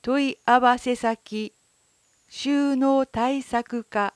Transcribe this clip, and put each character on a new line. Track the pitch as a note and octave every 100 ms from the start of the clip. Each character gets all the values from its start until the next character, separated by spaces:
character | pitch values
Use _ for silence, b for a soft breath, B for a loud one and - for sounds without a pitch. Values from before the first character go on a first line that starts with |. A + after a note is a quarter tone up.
問 | - C#4 C#4
い | -
合 | - B3
わ | B3 B3
せ | B3+
先、 | B3 A#3 A3+ - G#3+ G#3+ _ _ _ _ _ _ _ _
収 | - C4 C#4+ C#4 C4+
納 | C4+ C4+
対 | C4 A3+ B3 C#4
策 | B3+ A#3+ A#3+ A#3+
課 | A3 G#3+ G3+